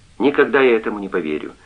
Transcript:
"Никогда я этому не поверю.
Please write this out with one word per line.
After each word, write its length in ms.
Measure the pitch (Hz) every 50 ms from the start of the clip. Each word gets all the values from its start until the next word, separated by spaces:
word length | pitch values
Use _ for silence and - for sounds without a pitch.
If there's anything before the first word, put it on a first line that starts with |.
| - - - -
"Никогда 420 | 104 139 143 - - 117 123 139
я 160 | 131 127 117 110
этому 220 | 110 113 104 104
не 100 | 98 95
поверю. 420 | 92 92 80 76 76 76 - - - - -